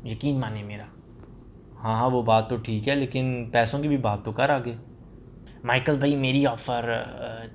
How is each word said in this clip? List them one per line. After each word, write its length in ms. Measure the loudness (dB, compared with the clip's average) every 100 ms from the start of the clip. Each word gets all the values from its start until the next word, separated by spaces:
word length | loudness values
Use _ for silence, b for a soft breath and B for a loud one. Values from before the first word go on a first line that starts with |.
| -10
यकीन 320 | -4 0 0
माने 240 | -2 -6
मेरा। 200 | -8 -12 -14 -18 -20 -20 -20 -20 -20 -20 -20 -6
हाँ, 200 | -2 2
हाँ 120 | 4
वो 140 | 4
बात 260 | 6 4 4
तो 80 | -2
ठीक 300 | -2 -2 0
है, 80 | 0
लेकिन 540 | 0 0 -2 -2 0
पैसों 260 | 2 2 0
की 80 | 0
भी 100 | 2
बात 240 | 0 -2 -4
तो 60 |
कर 200 | 0 2
आगे। 240 | 2 -2 -8 -14 -20 -20 -20 -20 -20 B B 0
माइकल 320 | 2 2 2
भाई 160 | 2 2
मेरी 300 | 2 4 4
offer, 440 | 2 -2 -2 0
अ, 580 | -2 -4 -8 -10 -10 -10